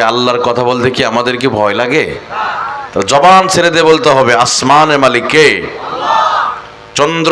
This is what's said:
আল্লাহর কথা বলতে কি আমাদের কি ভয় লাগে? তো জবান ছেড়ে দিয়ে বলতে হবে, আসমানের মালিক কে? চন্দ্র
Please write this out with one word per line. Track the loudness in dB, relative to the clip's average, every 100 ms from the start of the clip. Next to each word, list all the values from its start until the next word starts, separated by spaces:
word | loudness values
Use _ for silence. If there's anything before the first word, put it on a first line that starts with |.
| 0
আল্লাহর | 0 -2 -2 -2
কথা | -2 -2
বলতে | 0 -2 -2
কি | -2
আমাদের | -2 -2 -2
কি | -2
ভয় | 0 0 0
লাগে? | -2 -2 -2 -8 -12 -8 -8 -6 -8 -10 -8
তো | -6 0
জবান | 2 6 4 4
ছেড়ে | 0 2
দিয়ে | 2 2
বলতে | 2 2
হবে, | 2 2 2
আসমানের | 0 0 2 4 4 2
মালিক | 2 0 0
কে? | 2 2 2 -6 -12 -12 -8 -2 -2 0 -2 -4 -8 -16 -20 -10 -2
চন্দ্র | -2 0 0